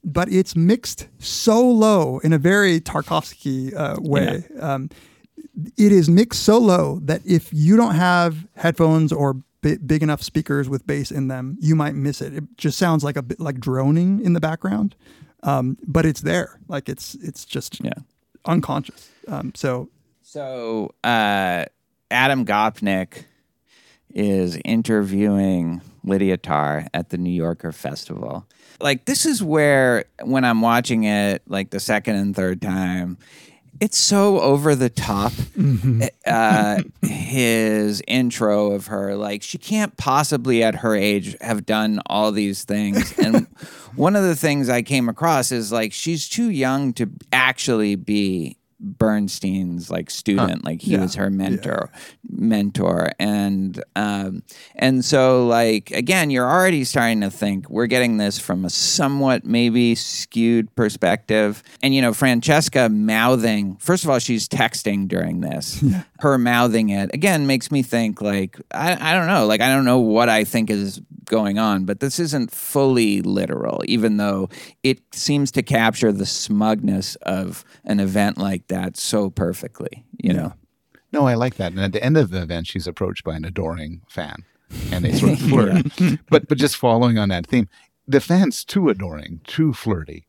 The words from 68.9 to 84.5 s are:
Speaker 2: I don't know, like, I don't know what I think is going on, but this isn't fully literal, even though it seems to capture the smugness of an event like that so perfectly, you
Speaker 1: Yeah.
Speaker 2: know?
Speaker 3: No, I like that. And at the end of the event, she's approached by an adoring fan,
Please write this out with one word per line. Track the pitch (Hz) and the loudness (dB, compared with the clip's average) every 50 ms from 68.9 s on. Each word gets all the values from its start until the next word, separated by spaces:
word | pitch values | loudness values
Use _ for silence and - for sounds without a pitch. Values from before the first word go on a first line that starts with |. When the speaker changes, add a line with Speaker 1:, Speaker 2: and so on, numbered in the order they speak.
| 180 - 139 156 | -2 -2 -2 0
Speaker 2:
I | 165 | 0
don't | 185 170 | 0 2
know, | 160 196 165 113 | 2 2 2 2
like, | 107 107 110 | 2 2 2
I | 117 131 | 4 2
don't | 135 139 135 | 4 4 4
know | 123 123 127 | 4 4 4
what | 120 110 107 113 120 120 | 4 4 4 4 4 4
I | 110 110 104 | 4 2 2
think | - - 117 110 107 | 0 -2 -2 -2 0
is | 107 101 101 98 95 - - _ - - - | -2 -2 -4 -6 -8 -10 -18 _ -20 -20 -6
going | - 110 113 107 101 98 107 | -2 -2 0 0 0 0 0
on, | 113 107 101 92 92 | 0 0 0 0 -2
but | 92 101 - | -4 -4 -4
this | - 139 - - | -4 -4 -2 -4
isn't | 170 156 143 139 120 113 | -4 -2 -2 -4 -4 -4
fully | - - - - - 147 139 135 131 123 113 107 101 98 | -8 -12 -12 -2 0 2 4 4 4 4 4 4 2 0
literal, | 92 95 98 98 95 - - 58 53 57 - - - | 0 0 -2 -2 -2 -2 -4 -4 -4 -4 -4 -4 -2
even | - 117 117 107 113 104 | -2 0 2 2 2 2
though | 104 104 101 98 95 95 92 - - - - _ _ | 2 0 0 -2 -2 -4 -6 -8 -18 -20 -20 _ _
it | - 135 131 - _ _ - | 0 0 0 0 _ _ -12
seems | - - - 147 143 143 135 | -6 -2 0 0 2 0 0
to | - 135 | 0 -4
capture | 117 - 139 113 113 113 104 - - 110 | -2 0 0 2 2 2 2 2 2 2
the | 101 101 98 | 2 0 -2
smugness | - - - - - 104 104 107 110 110 104 107 104 98 95 92 - - | -6 -4 -6 -4 -2 0 2 2 2 0 0 0 -2 -2 -2 -4 -6 -10
of | - - - 95 92 95 92 - - - _ - - _ | -8 -6 -4 -4 -4 -4 -6 -8 -12 -16 _ -20 -16 _
an | - 104 101 | -2 0 0
event | 98 95 95 104 101 101 - - | 0 0 0 0 0 0 0 -2
like | 98 98 95 87 - _ | -4 -4 -4 -6 -6 _
that | 92 90 92 92 - | -6 -4 -4 -6 -8
so | - - - - 107 101 95 | -8 -6 -2 0 0 0 0
perfectly, | - - - 85 - - - - _ - - - - - - _ - | -2 -2 -2 -2 -4 -6 -10 -14 _ -12 -12 -12 -12 -14 -20 _ -14
you | - - - | -4 -2 0
Speaker 1:
Yeah. | - - | 0 0
Speaker 2:
know? | 80 - - _ _ _ _ _ _ _ _ _ _ _ | -2 -6 -10 _ _ _ _ _ _ _ _ _ _ _
Speaker 3:
No, | - 147 143 | -2 0 2
I | 131 123 | 2 2
like | 113 120 127 127 | 2 0 -2 -2
that. | - 95 87 | -4 -6 -6
And | 87 95 | -2 -2
at | 98 98 | -2 -2
the | 90 107 | -2 0
end | - 131 156 | 0 4 4
of | 156 139 87 | 4 4 2
the | 90 92 | 0 -6
event, | 87 78 87 82 80 | -4 -4 -6 -6 -6
she's | - - 92 80 | -6 -8 -8 -8
approached | 87 82 - 95 92 92 - | -8 -6 -4 -4 -4 -4 -6
by | - 80 78 | -8 -8 -8
an | 80 78 | -6 -8
adoring | 82 92 - 87 80 82 85 78 78 85 82 _ _ | -8 -6 -6 -6 -6 -6 -8 -10 -12 -12 -14 _ _
fan, | - - 85 76 - - - _ | -10 -10 -10 -10 -12 -16 -18 _